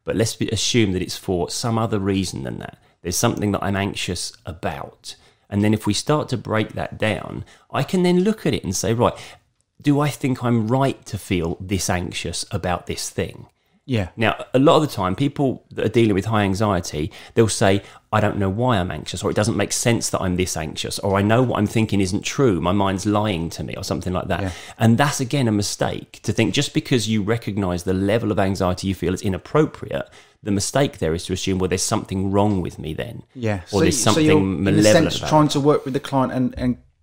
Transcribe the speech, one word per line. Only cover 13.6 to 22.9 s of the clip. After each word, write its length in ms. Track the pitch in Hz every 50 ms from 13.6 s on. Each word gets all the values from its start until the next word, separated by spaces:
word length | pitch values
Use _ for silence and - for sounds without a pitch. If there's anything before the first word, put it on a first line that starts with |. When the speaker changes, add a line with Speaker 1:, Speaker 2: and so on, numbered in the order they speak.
| _ _ _ _ _
Speaker 2:
Yeah. 220 | - 127 110 92 85 -
Speaker 1:
Now, 300 | 110 110 107 - - - - -
a 60 | 127
lot 160 | 135 160 -
of 80 | 170 156
the 40 | 135 -
time, 200 | 104 92 92 95
people 500 | - 139 131 - - 143 127 - - - _
that 120 | - - -
are 40 | 107
dealing 240 | - 117 117 107 98
with 120 | 95 98
high 180 | 110 113 104 101
anxiety, 680 | 98 95 92 110 104 98 87 85 - - 73 78 - - - - - _
they'll 140 | 120 113 101
say, 320 | - - 113 95 98 101 - - - - _ _ -
"I 80 | 107
don't 160 | 104 104 -
know 100 | 98 98
why 300 | 95 95 110 123 127 120
I'm 140 | 92 90 90
anxious," 320 | - 73 - - - 92 -
or, 80 | 90
"It 40 | 80
doesn't 220 | - 107 117 90
make 140 | 98 101 - -
sense 380 | - - 120 117 98 - -
that 100 | - -
I'm 140 | 90 92 90
this 200 | 87 92 - -
anxious," 440 | - 78 78 - - - - - -
or, 180 | - 101 95
"I 60 | 98 101
know 180 | 104 113 123
what 160 | 131 120 -
I'm 80 | - 107
thinking 340 | 101 - 117 110 107 104 98
isn't 220 | 98 90 98 -
true, 400 | - - - - 139 120 92 80
my 100 | 78 87
mind's 360 | 95 101 98 95